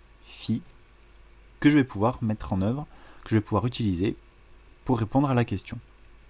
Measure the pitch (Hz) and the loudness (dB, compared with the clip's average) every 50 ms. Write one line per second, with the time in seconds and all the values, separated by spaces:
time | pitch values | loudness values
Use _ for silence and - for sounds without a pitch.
0 | - - - - - - - - - - 226 - - - - - - - - - | -20 -20 -20 -20 -20 -20 -14 -8 -4 -4 -4 -4 -6 -10 -20 -20 -20 -20 -20 -20
1 | - - - - - - - - - - - - - 147 151 147 131 127 - 98 | -20 -20 -20 -20 -20 -20 -20 -20 -20 -20 -6 2 4 4 6 6 4 2 0 0
2 | 104 120 131 - 113 110 107 - - - 104 92 92 110 123 143 151 - - - | 0 0 0 0 -2 -4 -4 -4 -4 -4 -2 0 0 0 0 -2 -6 -10 -14 -20
3 | - - - - - - 110 107 - - 110 98 101 123 123 - 117 101 90 82 | -20 -20 -20 -18 -4 0 0 0 2 2 0 0 0 -2 -2 -2 -2 0 0 0
4 | 95 117 - - - - - - - - - - - - - - - - 127 110 | 0 -2 -2 -6 -12 -20 -20 -20 -20 -20 -20 -20 -20 -20 -20 -8 -2 -2 0 0
5 | 110 101 - 135 147 135 127 120 117 - 101 92 - - - 117 - - - - | 0 0 2 2 2 2 2 0 0 0 -2 -6 -6 -10 -14 -14 -16 -18 -20 -20
6 | - - - - - - | -20 -20 -20 -20 -20 -20